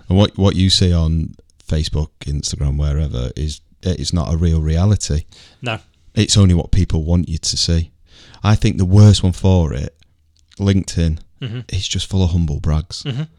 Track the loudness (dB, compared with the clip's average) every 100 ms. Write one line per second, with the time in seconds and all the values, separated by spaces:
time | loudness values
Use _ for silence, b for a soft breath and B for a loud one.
0 | 0 2 2 2 0 2 2 2 2 2
1 | 2 -2 -4 -10 _ _ -6 -4 -4 -4
2 | -6 _ -8 -6 -6 -6 -4 -2 -2 -2
3 | -4 -6 -8 -6 -8 -8 _ _ -6 -6
4 | -4 -4 -2 0 0 0 0 0 2 0
5 | 0 -4 -6 B B B -8 -8 -12 _
6 | _ -2 2 4 6 4 2 0 2 -2
7 | 0 0 0 -6 -6 -4 -2 -2 -2 _
8 | B B B B 0 0 0 0 2 8
9 | 8 6 2 0 2 2 0 -4 -8 -12
10 | _ _ _ _ _ -4 0 0 -2 -2
11 | -2 -2 -10 -16 -12 -12 -8 -8 -6 -8
12 | -4 -2 0 0 -2 -4 -2 -4 -4 -10
13 | -10 -8 -10